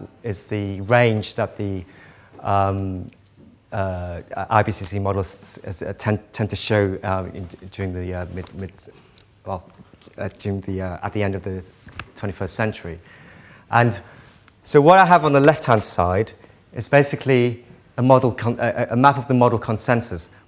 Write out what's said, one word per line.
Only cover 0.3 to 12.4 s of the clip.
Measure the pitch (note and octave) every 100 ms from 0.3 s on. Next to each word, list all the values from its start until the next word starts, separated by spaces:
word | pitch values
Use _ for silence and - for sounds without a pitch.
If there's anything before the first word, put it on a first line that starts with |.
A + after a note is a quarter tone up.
| F#2+
the | - G#2+ G2+ F#2+
range | G2 A#2+ A#2+ A2 G2 -
that | G#2 -
the, | G#2 F#2+ F2+ - - - - -
um, | - G2 G2 G2 F#2+ F#2 F2 _ _ _ - _ -
uh, | G#2+ F#2+ F2+ F2+ F2 -
I | - F#2+ A2
P | G#2
C | G2
C | F#2+ G2+
models | G2 G2 F#2
s-, | - - -
s-, | - F#2+
uh, | - G2+
tend, | - D3+ -
tend | - G#2
to | -
show, | - G#2+ G2+ F#2+
uh, | G2+ F#2+ F2+
in, | E2+ E2+ - F#2+
during | - F#2+
the, | F2+ F2+
uh, | F2+ F2
mid, | F2+ F2+
mid, | F2+ F#2 - - - _ - _ _ -
well, | F#2+ - - - _ - -
uh, | G2 -
during | G#2 G2
the, | F#2+ F#2+
uh, | F#2 F2
at | G2+
the | G#2+
end | G2+ F#2+
of |
the | F#2+ F#2 F2+ - - - - -
twenty-first | G#2 F#2